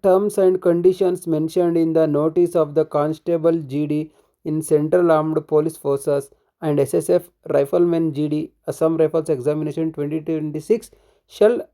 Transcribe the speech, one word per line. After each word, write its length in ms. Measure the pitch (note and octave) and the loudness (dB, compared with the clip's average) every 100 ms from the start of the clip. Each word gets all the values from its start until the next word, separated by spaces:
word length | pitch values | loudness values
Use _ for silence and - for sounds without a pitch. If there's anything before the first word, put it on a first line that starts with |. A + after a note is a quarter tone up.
| G3 | 4
terms 280 | F#3+ G3+ G3+ | 2 2 2
and 100 | F#3 F#3 | 2 4
conditions 560 | F3+ E3+ F3+ F#3 F#3 F3+ - | 2 4 2 2 -2 -2 -2
mentioned 420 | D#3 D#3 F3+ F3 E3+ | -2 -2 0 0 2
in 80 | E3 D#3+ | 2 2
the 80 | D#3 | 2
notice 480 | D3 D#3 D#3 F3 F3 | 2 0 2 2 2
of 60 | D3+ D3 | 0 0
the 60 | D#3 D3 | 0 0
constable 640 | D3 D#3 - E3+ D#3+ E3 C#3+ | -2 -4 -4 0 2 0 -4
G 140 | C#3 D3 | -6 -2
D 20 | D3+ D#3 _ _ _ E3 | -4 -4 _ _ _ -6
in 60 | D#3 D3+ | -6 0
Central 400 | D3+ D3+ F3+ F3 D#3 | 0 2 2 4 2
Armed 220 | D#3 D#3 D3+ | 2 -4 0
Police 260 | D3+ D#3+ D#3 | 0 0 -6
Forces 400 | C#3+ C#3 D#3 C#3+ C#3 _ _ _ D#3+ | -4 -4 -2 -4 -4 _ _ _ -2
and 120 | C#3+ | 0
ಎಸ್ 140 | C3+ | 0
ಎಸ್ 160 | E3+ D#3 | -2 0
ಎಫ್ 380 | F3+ F3+ _ - | -2 -2 _ -4
rifleman 640 | C#3+ C#3 F3 F3 E3 E3 | -2 0 0 2 0 -2
ಜಿ 180 | C#3+ D3+ | -2 -4
ಡಿ, 240 | D3+ D#3+ _ - | -4 -6 _ -12
Assam 300 | - D#3+ D#3+ | -2 -2 2
Rifles 380 | D#3 D#3+ D#3+ C#3 | 0 0 -2 -2
Examination 560 | B2+ D3+ D3+ D3 D#3+ | -2 -2 -4 -4 -6
twenty 300 | D#3 D3 D#3 | -4 -6 -6
twenty-six 560 | D3+ D#3+ D3+ D3+ - A3+ - _ _ _ _ - | -4 -6 -6 -8 -2 -4 -4 _ _ _ _ 2
shall 200 | G#3+ A#3+ - | 2 2 -6